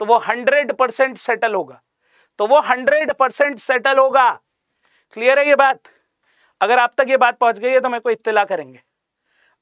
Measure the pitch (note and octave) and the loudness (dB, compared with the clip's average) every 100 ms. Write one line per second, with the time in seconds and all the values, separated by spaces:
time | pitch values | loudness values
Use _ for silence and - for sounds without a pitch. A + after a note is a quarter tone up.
0 | G#3+ A#3 G3 A#3 A#3+ C#4+ C4+ - B3+ - | 0 0 0 -4 0 0 -2 -2 -2 0
1 | C4 G#3+ - A3+ A3+ G3 C#3 B2+ _ _ | -4 -2 -6 -2 -2 -4 -6 -14 _ _
2 | _ _ _ - G#3+ D4 D4 B3 B3+ D4 | _ _ _ -6 2 2 2 -2 0 0
3 | D4+ - C4 - C#4+ A#3 - B3+ C4+ C4+ | -2 -2 -2 0 -4 -4 -4 -2 0 2
4 | C4+ C4 A#3+ D#3 _ _ _ _ _ _ | 2 2 0 -2 _ _ _ _ _ _
5 | _ A3 A#3+ C#4 D4 C#4 C4+ B3+ _ _ | _ -2 0 2 2 2 2 0 _ _
6 | _ _ _ _ _ _ G3 B3 A#3+ - | _ _ _ _ _ _ 0 2 2 -2
7 | C4 C4 B3 A#3+ A#3 G3+ B3 C4 B3 A#3 | 0 2 2 2 -2 0 0 0 0 -4
8 | A#3+ A3 A3 G#3+ G3 F3+ C3 B2+ _ _ | -4 -4 -2 -2 -2 -6 -8 -20 _ _
9 | _ _ _ _ _ _ | _ _ _ _ _ _